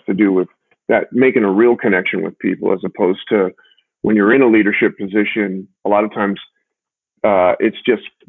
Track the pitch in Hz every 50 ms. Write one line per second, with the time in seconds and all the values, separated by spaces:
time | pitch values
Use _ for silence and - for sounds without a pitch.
0 | - - 104 92 107 98 95 92 90 - _ _ _ _ _ _ _ - 117 107
1 | 85 - - 123 127 131 113 127 107 98 95 101 113 123 120 - - 117 95 92
2 | 95 - - 92 87 87 - - - 101 92 - - 95 95 92 95 92 - -
3 | 104 90 95 - - - 113 104 95 92 - _ _ _ _ _ _ _ _ _
4 | - 107 107 107 98 104 120 139 135 120 110 110 104 104 104 - 120 101 - -
5 | 104 95 95 107 104 101 - 110 104 98 95 95 95 - _ _ - 98 104 104
6 | 107 107 - 117 104 101 101 - - - _ _ _ _ _ _ _ _ _ _
7 | _ _ _ _ - 110 101 92 90 90 87 - - 110 107 - - - 120 104
8 | - - _ _ _